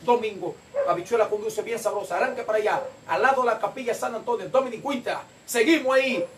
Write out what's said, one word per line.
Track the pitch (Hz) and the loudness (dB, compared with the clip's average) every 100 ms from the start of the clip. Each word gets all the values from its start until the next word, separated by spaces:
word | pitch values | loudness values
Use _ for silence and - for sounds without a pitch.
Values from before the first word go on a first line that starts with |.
domingos. | 240 240 214 190 165 - - - 180 | 4 2 2 -4 -8 -8 -8 -4 0
Habichuela | 170 175 233 202 | 0 0 2 2
con | 208 | 0
dulce | 214 214 | -4 -6
bien | 202 226 | -4 -4
sabrosa. | 202 202 190 175 | -2 -4 -4 -2
Arranque | 254 - | -2 -2
para | - 214 | -2 0
allá, | 208 180 - - - | 2 -2 -4 -12 -4
al | - | 2
lado | 254 269 | 4 4
de | 240 | 2
la | 214 | 0
Capilla | 202 262 240 | -4 -4 -6
San | - 247 226 | -4 -4 -6
Antonio, | - 233 185 | -4 -4 2
Dominic | 262 262 - 277 | 2 2 -6 -4
Winter. | 269 - - - - - | -4 -4 -6 -8 -20 -4
Seguimos | 233 226 320 262 262 | 2 4 4 6 2
ahí. | 262 240 - | 2 -2 -4